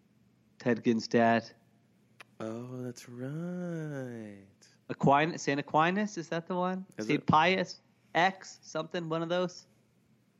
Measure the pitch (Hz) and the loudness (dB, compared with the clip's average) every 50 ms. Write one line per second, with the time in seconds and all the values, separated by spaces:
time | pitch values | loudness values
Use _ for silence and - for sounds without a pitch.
0 | _ _ _ _ _ _ _ _ _ _ _ - - 123 117 107 - 120 117 113 | _ _ _ _ _ _ _ _ _ _ _ -4 0 0 0 2 2 2 2 2
1 | - - - 120 113 113 117 113 113 - - _ _ _ _ _ _ _ _ _ | 0 2 4 4 6 6 4 4 2 -4 -10 _ _ _ _ _ _ _ _ _
2 | _ _ _ - - _ _ - 113 110 113 117 123 127 127 127 123 123 120 - | _ _ _ -20 -20 _ _ -12 -10 -8 -8 -10 -10 -10 -10 -10 -10 -10 -10 -12
3 | - 127 120 123 127 135 147 160 170 175 180 180 175 175 170 160 156 151 143 135 | -16 -16 -12 -10 -10 -8 -8 -8 -6 -6 -6 -8 -8 -6 -6 -6 -8 -6 -8 -8
4 | 131 123 120 113 110 107 101 98 98 98 _ _ - - _ _ _ - 120 - | -8 -8 -10 -10 -12 -14 -14 -18 -20 -20 _ _ -20 -20 _ _ _ -12 -4 2
5 | - 139 139 143 156 170 - - - 151 139 143 143 - - 151 160 170 185 208 | 4 4 6 6 4 2 -2 -2 -2 -2 -2 -2 -2 0 2 2 4 4 2 0
6 | 214 208 - 170 156 - 165 165 165 - 185 180 180 185 185 190 190 - - - | -2 -2 -4 -8 -8 -6 -6 -6 -4 -4 -4 -2 -2 -2 -4 -6 -8 -10 -10 -6
7 | 107 110 147 143 - - 156 156 165 180 190 190 175 - - - _ _ _ _ | -2 -2 -2 0 4 4 6 6 6 6 4 2 0 -4 -8 -14 _ _ _ _
8 | _ _ - 160 175 190 185 185 - - - - - - - 156 160 160 - 180 | _ _ 2 2 2 2 0 -4 -12 -20 -20 -20 -16 -10 -8 -8 -8 -6 -6 -8
9 | 170 156 160 165 165 165 175 180 185 175 - - - _ _ _ _ _ _ _ | -4 -4 -2 -2 -2 0 0 0 0 -2 -4 -10 -20 _ _ _ _ _ _ _
10 | _ _ _ _ _ _ _ | _ _ _ _ _ _ _